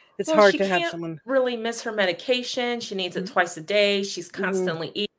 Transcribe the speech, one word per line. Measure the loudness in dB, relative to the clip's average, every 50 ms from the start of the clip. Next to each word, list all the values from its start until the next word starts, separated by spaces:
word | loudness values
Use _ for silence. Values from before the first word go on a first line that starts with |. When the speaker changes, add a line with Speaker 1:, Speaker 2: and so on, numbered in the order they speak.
| _ _ _
Speaker 1:
it's | -4 -2
Speaker 2:
Well, | 2 6
Speaker 1:
hard | 8 8 8 6
Speaker 2:
she | 4
Speaker 1:
to | 2
have | 2 2 2
Speaker 2:
can't | 0 -2
Speaker 1:
someone | -4 -6 -8 -8 -8 -10 -4
Speaker 2:
really | 0 2 2 2 2 -2
miss | -2 -4 -4 -4 -4 -6
her | -4
medication. | 0 0 2 2 0 -2 0 0 0 0 -2 -4 -4 -4 -2 -2 -4 -4
She | -6 -6 -6
needs | -6 -6 -4 -4
it | -6 -6
Speaker 3:
Mm-hmm. | -2 0
Speaker 2:
twice | 0 0 0 -2
a | -6
day. | -4 0 2 4 4 4 2 0 -2
She's | -4 -6 -8 -10 -8
Speaker 1:
Mm-hmm. | -6 -4 -4
Speaker 2:
constantly | -2 0 0 0 -2 -2 -4 -6 -8 -6
eating. | -6 -6 -6 _